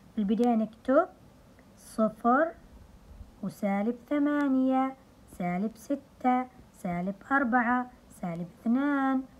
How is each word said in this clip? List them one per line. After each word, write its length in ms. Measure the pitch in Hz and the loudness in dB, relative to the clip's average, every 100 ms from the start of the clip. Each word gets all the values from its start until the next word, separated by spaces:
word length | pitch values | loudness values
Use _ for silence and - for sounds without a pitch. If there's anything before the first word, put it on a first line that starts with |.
| - | -12
في 40 | - | -4
البداية 380 | 202 214 240 226 | -2 2 2 2
نكتب 520 | 220 - - 269 359 - - - - - - - | -2 -6 0 2 2 -2 -20 -20 -20 -20 -20 -20
صفر 760 | - - 220 220 240 254 330 - - - - - - - - - | -10 -2 -2 0 2 2 2 -4 -18 -20 -20 -20 -20 -20 -20 -12
وسالب 520 | 196 - 202 196 214 240 - | -10 -4 -2 -2 -2 -4 -4
ثمانية، 840 | 294 285 294 285 262 262 262 269 262 - - - | -2 0 0 0 2 2 2 0 -4 -18 -20 -18
سالب 440 | - 175 180 214 - | -8 -4 -4 -4 -6
ستة، 720 | - 285 - - 254 254 254 - - | -8 -8 -8 -4 0 0 -2 -10 -20
سالب 420 | - 185 175 185 196 - | -10 -6 -4 -6 -8 -2
أربعة، 600 | 277 269 247 233 247 247 - - | 0 2 2 2 0 -2 -10 -20
سالب 380 | - 180 170 175 - | -12 -8 -8 -10 -6
اثنان، 640 | 233 247 285 277 269 269 262 - | -2 0 2 0 0 0 -4 -14